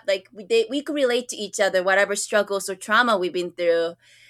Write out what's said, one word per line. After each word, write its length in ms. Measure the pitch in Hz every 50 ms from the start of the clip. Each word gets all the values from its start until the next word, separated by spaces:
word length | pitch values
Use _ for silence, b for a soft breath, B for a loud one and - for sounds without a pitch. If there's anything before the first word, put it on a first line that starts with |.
| -
like, 220 | - 196 190 190 _ -
we, 120 | 196 202
they, 220 | 180 226 226 226 220
we 120 | 254 294 285
could 120 | - 294
relate 340 | 294 269 240 240 247 240 -
to 80 | -
each 220 | - 208 190 - -
other, 240 | 202 190 185 185 175
whatever 320 | 190 190 196 202 190 202
struggles 540 | 202 - - 226 208 196 202 202 196 190 196
or 60 | 190
trauma 420 | 190 - - 214 226 247 240 220
we've 160 | 185 180 180 160
been 200 | 180 175 175 175
through. 420 | - 175 170 170 170 165 165 175 b b b b b b